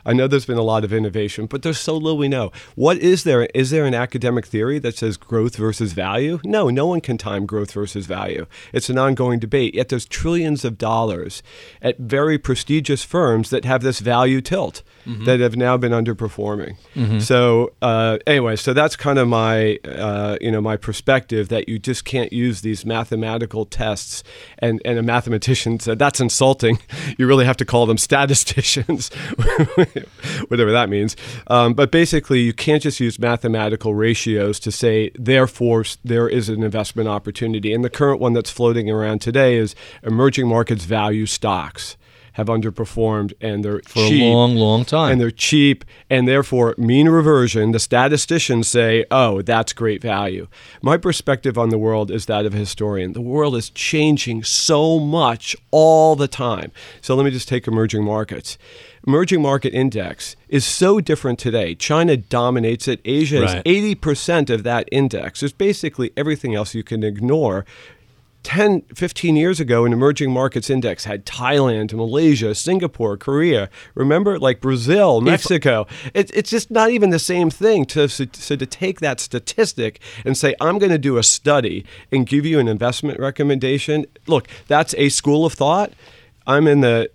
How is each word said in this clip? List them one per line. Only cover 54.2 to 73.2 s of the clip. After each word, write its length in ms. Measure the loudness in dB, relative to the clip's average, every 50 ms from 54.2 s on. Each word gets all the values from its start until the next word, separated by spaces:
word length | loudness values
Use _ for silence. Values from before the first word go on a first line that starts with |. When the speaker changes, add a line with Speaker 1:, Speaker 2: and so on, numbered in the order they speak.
| 0 -4 -6 -6 -4
Speaker 1:
so 560 | -2 -2 0 2 2 2 2 4 2 2 2
much 560 | 0 0 0 0 0 0 0 -2 -6 -10 -10 -10 _ _
all 440 | 4 4 6 6 6 6 6 4 4
the 120 | 2 0
time. 440 | -4 -4 -4 -4 -4 -4 -4 -8 -12 -14 -20 -20 -20 -20 -10
So 140 | -4 0 2
let 100 | 2 2
me 60 | 2
just 160 | 0 -2 -4 -4
take 160 | -4 -4 -2
emerging 360 | -2 0 0 0 0 0 -2 -2
markets. 560 | -2 -2 -4 -6 -6 -10 -12 -12 -14 -16 -16 -20 -20 -20 -20 -20 -20 -20 _ -2
Emerging 340 | 2 2 2 2 2 2 2
market 320 | 2 2 0 0 0 -2 0
index 600 | 0 0 0 -2 -4 -6 -8 -10 -12 -14 -16 -16 _ _
is 160 | -2 -2 0 0
so 360 | 0 0 2 4 4 4 4
different 400 | 2 0 -2 -2 -2 -4 -4 -2
today. 340 | -2 -2 -2 -2 -2 -2 -6
China 440 | -6 -4 0 2 2 4 4 2
dominates 720 | 0 0 -2 -2 0 0 0 0 0 0 0 -2 -2 -4
it. 120 | -4 -6 -4 -4
Asia 400 | -2 0 0 0 2 2 0 2
is 80 | 0 0
Speaker 2:
Right. 60 | 0 0
Speaker 1:
eighty 300 | 2 2 2 2 0 -2
percent 560 | -2 -2 -2 -2 -2 -2 0 0 0 2 0
of 100 | 0 -2
that 260 | -2 -2 -2 -2 -2 -2
index. 500 | 0 0 0 0 -2 -4 -8 -10 -8 -8
It's 120 | -8 -6 -4
basically 580 | -2 0 0 0 -2 -4 -8 -6 -6 -6 -6 -4
everything 380 | -4 -4 -4 -4 -4 -4 -4 -4
else 220 | -4 -4 -6 -8
you 80 | -10 -8
can 200 | -6 -6 -4 -4
ignore. 640 | -4 -4 -2 -2 0 0 2 0 0 -2 -4 -6 -10 -16 -20 -20 -20 -20 _ _ _ _ _ _ _ _ _ -10
Ten, 380 | -4 0 2 2 2 2 0 -2 -6 -10
fifteen 400 | -6 -6 -6 -6 -2 0 2 2
years 240 | 2 2 2 0 -2
ago, 240 | -2 0 2 2 2
an 80 | 2
emerging 400 | 2 2 2 2 2 0 -2 -2
markets 380 | 0 0 -2 -2 -2 -4 -4 -2
index 340 | -2 -2 -2 -4 -4 -6 -8
had 220 | -8 -8 -10 -10
Thailand, 640 | -12 -10 -4 -2 0 2 4 2 2 2 0 -4 -4 -4
Malaysia, 600 | -6 -4 -2 0 2 4 4 4 4 0 -2 -4
Singapore, 640 | -4 -2 -2 0 0 -2 -2 -4 -2 -2 -2 -4
Korea. 520 | -4